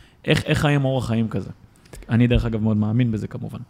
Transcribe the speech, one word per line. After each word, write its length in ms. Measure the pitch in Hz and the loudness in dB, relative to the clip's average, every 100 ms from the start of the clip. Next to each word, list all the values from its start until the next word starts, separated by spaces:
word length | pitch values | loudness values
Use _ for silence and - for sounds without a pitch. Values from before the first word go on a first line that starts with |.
| - _ | -20 _
איך, 200 | - - | 0 0
איך 140 | - 151 | 0 0
חיים 260 | 147 143 | 2 2
אורח 220 | 135 131 113 | 0 0 0
חיים 220 | 113 110 | -2 0
כזה? 220 | - - - - _ _ - - | -4 -8 -12 -20 _ _ -20 -2
אני, 160 | 117 120 | 2 4
דרך 180 | 117 | 4
אגב, 180 | 117 113 | 2 -2
מאוד 140 | 110 107 | 0 2
מאמין 360 | 107 113 123 | 2 2 0
בזה, 140 | 107 107 | -2 -6
כמובן. 320 | - 110 110 - | -10 -12 -12 -12